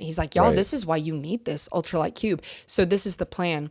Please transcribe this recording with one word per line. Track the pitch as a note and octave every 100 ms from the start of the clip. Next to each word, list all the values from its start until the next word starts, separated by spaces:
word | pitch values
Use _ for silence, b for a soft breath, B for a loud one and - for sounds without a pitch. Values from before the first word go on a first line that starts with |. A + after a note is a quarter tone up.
He's | D#3+ D#3+
like, | D#3
Y'all, | F3 G3
this | A#3 G3+
is | D4
why | F#3 D#3+
you | D#3
need | D#3+ C#3+ A3+
this | - D3 -
ultralight | - E3 F3 D#3+
cube. | - A3 E3+ B B
So | B -
this | F#3 G3
is | G3+ F3
the |
plan. | F3 - F3 D#3+ D3